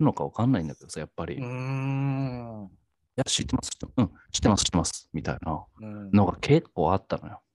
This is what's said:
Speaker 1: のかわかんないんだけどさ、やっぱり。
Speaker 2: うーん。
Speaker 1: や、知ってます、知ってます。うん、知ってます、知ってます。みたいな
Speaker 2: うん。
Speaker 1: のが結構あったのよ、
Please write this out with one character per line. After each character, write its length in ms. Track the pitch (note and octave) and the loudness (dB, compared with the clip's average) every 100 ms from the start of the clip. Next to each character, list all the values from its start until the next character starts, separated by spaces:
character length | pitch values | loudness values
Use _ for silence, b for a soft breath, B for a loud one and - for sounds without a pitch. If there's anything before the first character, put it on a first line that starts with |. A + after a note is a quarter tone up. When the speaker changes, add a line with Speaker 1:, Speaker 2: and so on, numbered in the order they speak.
Speaker 1:
の 100 | D3 | 2
か 100 | - | 2
わ 60 | C#2+ | -4
か 140 | - B2 | 0 2
ん 60 | |
な 80 | A2 | 2
い 40 | |
ん 40 | D2+ | -2
だ 80 | - | -8
け 80 | |
ど 60 | C#2 | -12
さ、 100 | D#2+ | -10
や 80 | D2+ | -10
っ 20 | - | -8
ぱ 100 | E2+ | -8
り。 120 | C3+ | -6
Speaker 2:
う 20 | |
ー 40 | B2 | -8
ん。 1300 | B2+ C3 C3+ C3+ C3+ C#3 C3+ C3+ B2 A#2 A2 G2 - _ _ _ - | -8 -6 -4 -2 0 0 -2 -4 -6 -10 -12 -14 -18 _ _ _ -4
Speaker 1:
や、 40 | - | -2
知 180 | - | -2
っ 20 | - | 0
て 100 | - | -2
ま 60 | |
す、 100 | - | -2
知 40 | - | -10
っ 40 | |
て 60 | - | -4
ま 60 | |
す。 20 | - | 0
う 40 | |
ん、 80 | G#2+ b b | 0 b b
知 60 | - | 2
っ 40 | |
て 80 | A#2 | 4
ま 80 | G2 | 4
す、 60 | |
知 40 | - | 4
っ 40 | |
て 60 | F2 | 0
ま 80 | D#2+ | 0
す。 240 | - - | -4 -8
み 100 | D#2 | -6
た 100 | D#2 | -4
い 40 | C2+ | -4
な 240 | - D2+ - - | -4 -6 -8 -16
Speaker 2:
う 40 | G#2+ | -14
ん。 260 | G#2 G2 | -12 2
Speaker 1:
の 140 | G2+ F#2+ | 4 4
が 120 | F2 | 2
結 320 | - D#3 - | 4 4 4
構 240 | - D#2+ | 0 2
あ 20 | F#2+ | 2
っ 100 | - | 0
た 120 | - | -6
の 100 | E2 | -6
よ、 140 | - _ | -16 _